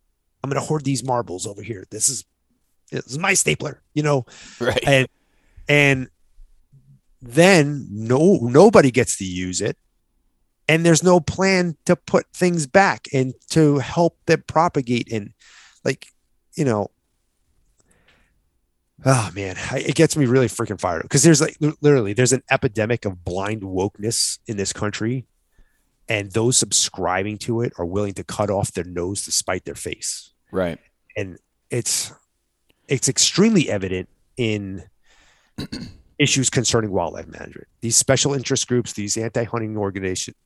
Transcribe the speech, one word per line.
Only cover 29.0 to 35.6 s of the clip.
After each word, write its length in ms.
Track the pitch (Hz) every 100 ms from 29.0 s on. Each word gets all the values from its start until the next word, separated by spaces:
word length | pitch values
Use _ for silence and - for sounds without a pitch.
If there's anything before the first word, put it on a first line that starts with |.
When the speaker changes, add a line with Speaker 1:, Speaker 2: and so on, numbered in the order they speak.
| 87 101 -
Speaker 1:
to 60 |
spite 340 | - - 92 -
their 100 | 71
face. 560 | - - - - - _ _
Speaker 2:
Right. 260 | 95 90 82 _ _ _ -
Speaker 1:
And 220 | 98 87 _ _ -
it's, 420 | 127 110 - - - _ _ _ _ _ _ -
it's 200 | 139 -
extremely 600 | - - - 214 214 143
evident 400 | 101 95 90 - _ _ -
in 480 | 113 107 98 95 - _ _ _ _ _ _
<clears throat> 60 | -